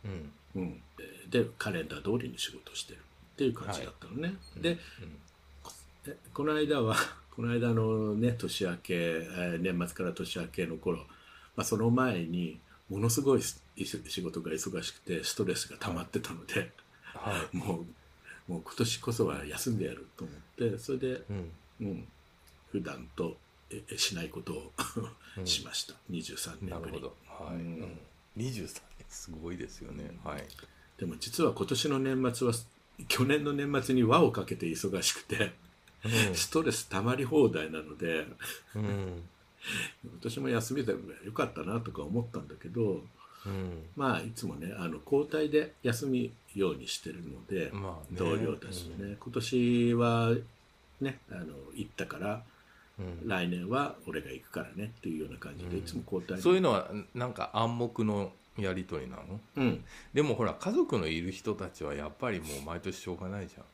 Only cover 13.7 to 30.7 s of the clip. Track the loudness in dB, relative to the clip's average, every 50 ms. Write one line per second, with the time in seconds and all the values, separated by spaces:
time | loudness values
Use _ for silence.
13.7 | -8 -6 -6 -4 -4 -8 -6 -6 -6 -4 -4 -4 -4 -4 -4 -2 -2 -2 -2 -2
14.7 | -4 -4 -4 -6 -8 -10 -4 -2 -2 -2 0 -2 0 2 2 2 2 0 -2 -6
15.7 | -6 -6 -4 -2 -2 -2 -4 -2 -2 -2 -2 -2 -10 -10 -8 -2 -2 -2 -2 -2
16.7 | -8 -20 -20 -20 -20 -20 -20 -16 -12 -6 -4 -2 -2 -2 -2 -2 -4 -4 -2 -2
17.7 | -2 -2 -4 -10 -14 -18 -20 -20 -20 -20 -20 -20 -20 -16 -8 -6 -6 -6 -6 -10
18.7 | -2 0 0 0 0 -2 -2 -4 2 2 2 2 2 -2 -4 -6 -6 -4 -2 0
19.7 | 0 0 0 -2 -4 -8 -12 -16 _ -12 -12 -12 -12 -16 -20 -20 _ -2 -2 0
20.7 | 0 -2 -4 -4 -4 -2 -2 -2 -4 -4 -6 -6 -4 -4 -4 -6 -10 -16 -20 -20
21.7 | _ -6 -6 -4 -4 -6 -8 -14 -18 -20 _ _ _ _ _ -20 -20 -20 _ -4
22.7 | -4 -4 -4 -4 -8 -10 -12 -12 -6 -4 -4 -4 -4 -8 -18 _ _ -20 _ -14
23.7 | -12 -12 -10 -10 -2 -2 0 0 0 -2 -6 -6 -8 -10 -8 -6 -8 -8 -8 -10
24.7 | -8 -6 -6 -4 -4 -6 -6 -6 -12 -16 -20 -12 -8 -6 -2 0 0 -2 -2 -6
25.7 | -6 -6 -6 -6 -12 -18 _ -8 -6 -6 -6 -8 -8 -8 -8 -10 -8 -8 -8 -8
26.7 | -6 -6 -8 -8 -8 -8 -8 -8 -12 -14 -20 -18 -14 -12 -10 -8 -6 -6 -6 -6
27.7 | -8 -8 -8 -10 -10 -14 -16 -20 -20 -20 _ _ -8 -6 -4 -4 -4 -6 -8 -8
28.7 | -10 -14 -16 -18 -20 -20 -18 -16 -14 -14 -12 -12 -12 -8 -6 -6 -6 -6 -8 -10
29.7 | -10 -12 -12 -10 -10 -10 -10 -10 -12 -10 -8 -8 -8 -8 -10 -12 -14 -18 -18 -20